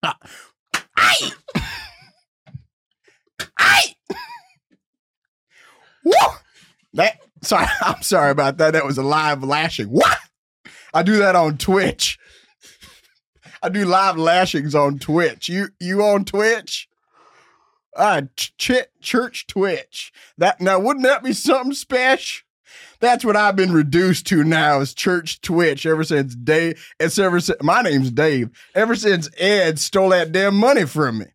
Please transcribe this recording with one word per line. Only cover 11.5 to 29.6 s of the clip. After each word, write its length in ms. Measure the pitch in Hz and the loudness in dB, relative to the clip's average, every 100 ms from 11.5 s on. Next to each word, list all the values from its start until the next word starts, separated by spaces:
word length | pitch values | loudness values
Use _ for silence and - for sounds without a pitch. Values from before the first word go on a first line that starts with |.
| 147 | -2
Twitch. 640 | - 190 190 - - - _ _ _ _ - _ - _ _ _ _ _ - - | 0 0 0 -2 -6 -6 _ _ _ _ -20 _ -20 _ _ _ _ _ -20 -10
I 60 | - | -6
do 160 | 185 | -2
live 340 | 196 180 196 165 | 0 2 2 0
lashings 560 | 160 175 185 165 147 | 2 2 2 0 -2
on 240 | 147 143 143 | 2 2 0
Twitch. 500 | - 151 170 113 - | -2 0 0 -2 -8
You, 200 | 175 196 _ | -6 -6 _
you 240 | 180 190 | -6 0
on 220 | 208 202 | 2 2
Twitch? 640 | 196 196 214 226 - - - _ _ _ _ _ _ _ _ _ _ - | 0 0 0 0 -4 -12 -14 _ _ _ _ _ _ _ _ _ _ -2
Ah, 260 | 202 175 139 - | 0 0 -4 -10
ch-, 180 | - _ | -12 _
ch-, 300 | - 254 - _ | -2 -2 -2 _
church 460 | - 254 247 - - | -4 -4 -4 -8 -12
Twitch. 680 | - 196 160 135 - - _ - _ | -4 -2 -4 -8 -18 -18 _ -20 _
That, 240 | 175 - | -2 0
now, 200 | 180 190 | 0 0
wouldn't 240 | 202 285 | 0 0
that 180 | 254 269 | 0 0
be 100 | 254 | -2
something 420 | 220 - 269 247 | -6 0 0 0
special? 680 | 277 - 254 254 269 - - _ _ _ - - _ | -8 -4 0 2 0 -2 -14 _ _ _ -20 -20 _
That's 220 | 233 247 | 0 0
what 120 | 247 208 | 2 2
I've 200 | 208 196 | 2 2
been 160 | 185 | 2
reduced 540 | 165 151 147 185 175 - | 2 2 2 2 0 0
to 160 | 175 | 0
now 360 | 151 160 151 143 | 2 2 2 2
is 140 | 135 | 0
church 460 | - - 180 165 - | -4 -2 -2 -4 -12
Twitch 440 | - 170 170 143 160 | -4 0 0 0 -2
ever 180 | 160 | -2
since 320 | 160 156 139 120 | 0 -2 -2 -6
Dave. 580 | 123 156 165 156 - - | 0 0 0 -4 -14 -4
It's 180 | 165 196 | -4 0
ever 220 | 190 175 | 0 0
si-, 140 | - 165 | -2 -4
my 220 | 147 190 | 0 0
name's 300 | 233 143 131 | 2 0 0
Dave. 380 | 117 156 139 113 _ - - | 0 0 0 -4 _ -8 -2
Ever 180 | 220 | 0
since 340 | 226 208 190 156 - | 0 0 0 -2 -4
Ed 440 | 180 208 | 0 2